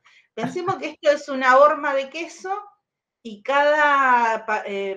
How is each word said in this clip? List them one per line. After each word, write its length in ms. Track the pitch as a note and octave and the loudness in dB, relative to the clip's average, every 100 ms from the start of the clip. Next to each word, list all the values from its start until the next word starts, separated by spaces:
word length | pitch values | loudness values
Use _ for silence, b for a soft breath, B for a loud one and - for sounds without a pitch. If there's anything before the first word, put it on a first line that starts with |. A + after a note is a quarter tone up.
| b b b | b b b
Pensemos 440 | - B3 D4 F4+ E4 | -10 -8 -6 -6 -6
que 120 | D4 | -8
esto 220 | D4+ D#4 | -4 0
es 160 | D4 - | 0 -2
una 300 | C4 C4 C4 | -2 4 6
horma 360 | D4 D4+ D4 | 6 4 -2
de 160 | C4+ C4+ | -4 -4
queso 420 | D#4 D#4+ - F#4 G4+ G#4 _ _ _ _ _ | -10 -14 -12 -10 -10 -12 _ _ _ _ _
y 200 | A#3 G3+ | -18 -12
cada 1000 | A3+ C#4 D4 D4+ D4 C#4 C4 B3 A3+ A3 A3 | -2 0 2 2 2 2 2 2 2 -2 -4
pa-, 180 | G#3+ G#3 | -6 -6
eh, 300 | G3 G3 | -6 -6